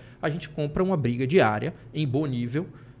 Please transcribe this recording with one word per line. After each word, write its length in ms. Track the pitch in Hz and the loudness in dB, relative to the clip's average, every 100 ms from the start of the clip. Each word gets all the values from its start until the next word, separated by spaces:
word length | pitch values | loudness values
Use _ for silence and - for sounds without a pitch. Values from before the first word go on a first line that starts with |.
| - - | -16 -6
a 80 | 160 | -4
gente 220 | 151 - | -4 -6
compra 340 | - 147 151 | -4 -2 0
uma 140 | 185 180 | 2 2
briga 300 | 120 120 131 | 2 0 4
diária, 480 | 175 113 107 143 - - | 6 6 4 -2 -6 -8
em 140 | 156 151 | -2 0
bom 180 | 131 151 | 0 0
nível, 420 | 120 120 139 185 - - - | -2 -2 -2 -4 -10 -20 -14